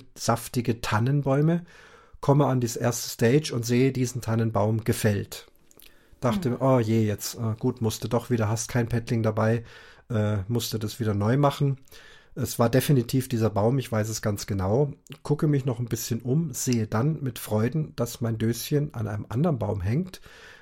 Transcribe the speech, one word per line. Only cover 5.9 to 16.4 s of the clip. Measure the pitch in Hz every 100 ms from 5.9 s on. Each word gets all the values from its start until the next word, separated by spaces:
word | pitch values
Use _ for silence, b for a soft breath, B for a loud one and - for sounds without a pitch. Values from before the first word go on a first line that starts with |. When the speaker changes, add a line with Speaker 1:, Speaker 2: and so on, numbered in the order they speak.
| b b b
Speaker 1:
Dachte, | 123 113 131
Speaker 2:
Mhm. | 127
Speaker 1:
oh | 135 127
je, | 107 113 107
jetzt, | 101 - -
äh, | 117 110
gut, | 127 120
musste | 110 - -
doch | 117 -
wieder, | 117 107
hast | 110 -
kein | 123 117
Pettling | 117 117 117
dabei, | 110 104 110 117 - B B B B
äh, | 110 104 107 95
musste | 117 - 113
das | 110 -
wieder | 110
neu | 101 104 135
machen. | 143 - 143 135 - b b b b
Es | - 113 -
war | 117
definitiv | 131 - 139 113 131 -
dieser | 113 110
Baum, | 101 110 135
ich | 123
weiß | 110 107
es | 107
ganz | 110 101 -
genau, | 98 92 117 143 - - -
gucke | - 147 160
mich | 143
noch | 131 117
ein | 120
bisschen | 117 - 117
um, | 123 147